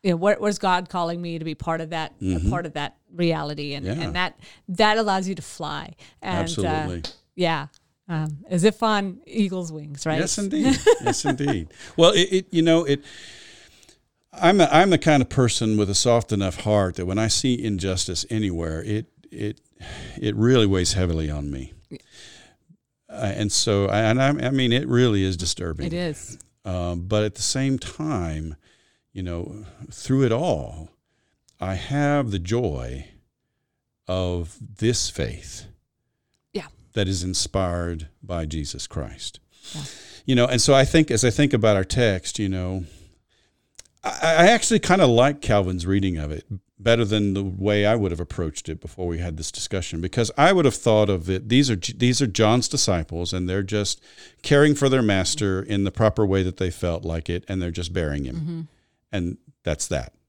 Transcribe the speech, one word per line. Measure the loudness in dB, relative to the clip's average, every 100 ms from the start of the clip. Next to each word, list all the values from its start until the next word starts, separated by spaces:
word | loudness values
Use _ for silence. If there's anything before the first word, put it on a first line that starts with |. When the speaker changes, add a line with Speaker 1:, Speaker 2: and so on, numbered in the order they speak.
Speaker 1:
You | 0
know, | 2
where, | 2 2
where's | 0 -2
God | 0 0 -2
calling | -4 -4 -4
me | -8 -8
to | -8
be | -8
part | -4 -4
of | -4
that, | -6 -8 _
a |
Speaker 2:
Mm-hmm. | -2 0 0
Speaker 1:
part | -2 -4
of |
that | -8 -8 _ _
reality? | -2 0 0 -4 -8 -8
And, | -8 -6
Speaker 2:
Yeah. | -4
Speaker 1:
and | -4 -4
that, | -4 -6 -20 -20 -12
that | 2 2 4
allows | 0 -2 -2
you | -8
to |
fly. | -12 -12 -10 -8 -12 -20 -20 _
And, | -6 -4
uh, |
Speaker 2:
Absolutely. | -4 -4 -2 -2 -4 -6 -10 -14 _ -4
Speaker 1:
yeah. | -2 -2 -6 _ _ _ -8
Um, | -4 -4 -8 -4
as | 2
if | 2 2
on | 0 0 -2 -8 -10
eagle's | -2 -2 -2 -8
wings, | -10 -12 -8 -2
right? | -2
Speaker 2:
Yes, | 0 -2
indeed. | -2 2 2 4 4
Speaker 1:
<laughs> | 4
Speaker 2:
Yes, | 2 -2 -2
indeed. | -2 -2 -2 -6 -14 -10 4
Well, | 6
it, | 6 2
it, | 0 0
you | 2
know, | 4 4
it, | 4 -2 -4 -20 -20 -20 -20 -20 -20 _ _ _ _ _ _
I'm | 2 4 6
a, | 6
I'm | 6 6
the | 4
kind | 4 4
of | 4
person | 2 2 2 0 2
with | 2
a | 2
soft | 4 2 2
enough | -2 -2 -2
heart | 0 2 2 -2
that | -4
when | -2
I | 0
see | 0 0 0
injustice | -2 -4 -2 -4 -4 -6 -4
anywhere, | -2 -2 -2 -4 -6
it, | -4 -6 -6 _ _
it, | -8 -8 -8 _ _ -18 -16 -16 -6
it | -4 2
really | 4 6 4
weighs | 2 0
heavily | 0 0 0 -4
on | -6 -6
me. | -8 -12 -18 _
Speaker 1:
Yeah. | -20 _ -20 -20 -20 -20 _ _ _ _ _ _
Speaker 2:
Uh, | -8 -6 -4
and | -2
so, | 0 2 2 2
I, | 2
and | 2 2
I, | 2
I | 0 0
mean, | 0 2
it | 2 2
really | 2 4 4
is | 0 -2
disturbing. | -4 -6 -6 -4 -4
Speaker 1:
It |
is. | -4 -6 -8 -14 -20 -20 _ -8
Speaker 2:
Um, | -6 -4 -6
but | -2 0
at | 0 -2
the |
same | -4 -2 0 -2
time, | -6 -8 -4 -4 -4 -6 -8 -12 _ _ _ _ _
you | -10
know, | -8 -6 -8 -12 -18 -20 -20
through | -16 -2 2 2
it |
all, | 2 0 -2 -4 -12 -16 _ _ _ _ _ _ _
I | -6 -6
have | -4 -2 0 0 -2
the | -4
joy | -2 -2 -2 -4 -8 -12 -14 _ _ _ _ _ _ _ _ _ -6
of | -2 -2 -4 -6 -12 -20 -2
this | 0 0 -4
faith | -4 -6 -6 -14 -18 -18 -20 _ _ _ _ _ _ _
Speaker 1:
Yeah. | -12 -12 _ _
Speaker 2:
that | -4 -2
is | -2
inspired | -4 -4 -2 -2 -2 -2 -4 -6 -10 _
by | -8 -6 -4
Jesus | -6 -8 -10 -10
Christ. | -8 -10 -10 -14 -14 _ _ -16
Speaker 1:
Yeah. | -14 -14 -16 -20 -14 0
Speaker 2:
You | 2
know, | 4
and | 2
so | 4
I | 6 6
think, | 4 4
as | 2
I | 2
think | 4 2
about | 4 4 2
our | 0
text, | 2 2 0 -4 -4
you | -4
know, | -2 -4 -6 -10 -16 -20 _ _ _ _ _ _ -20 -20 _
I, | -10 -2
I | 2 6 8
actually | 6 4 2
kinda | 4 6 6
like | 6 4 2
Calvin's | 2 2 2 -2 0
reading | 2 2 -2
of | -4
it | -8 -10 -14 _ _
better | 2 4
than | 4 2 0
the | 0
way | -4 -2 0 2 2
I | 2
would | 0
have | -2
approached | -6 -6 -6 -6 -10
it | -12
before | -12 -8 -6
we | -4
had | -6 -8
this | -10
discussion, | -10 -6 -6 -6 -6
because | -4 -2 -2 4
I | 4
would | 6
have | 2 2
thought | 2 4 4
of | 0 -2
it, | -4 2
these | 2 2
are | 0
J-, | -4 -2
these | 0 2
are | -2
John's | 2 4 4 0
disciples, | -2 0 0 -2 -8 -6
and | -4 -4
they're | -4
just | -2 -2 -2 -6 _ -20 -20 _
caring | 4 6 6 6
for | 4
their | 4
master | 4 2 2 0 0 -2
in | -2 -2
the | -2
proper | 2 2 4 2
way | 2
that | 0 -2
they | -4
felt | -2 -4 -2
like | -4 -6 -4
it, | -6 -4
and | -4
they're | -4
just | -6 -6
bearing | -2 -2 -2
him. | -6 -6
Speaker 1:
Mm-hmm. | -6 -8 -12 _ _ _ _
Speaker 2:
And | -6 -6 -8 _ _
that's | -8 -6 -4
that. | -6 -6 _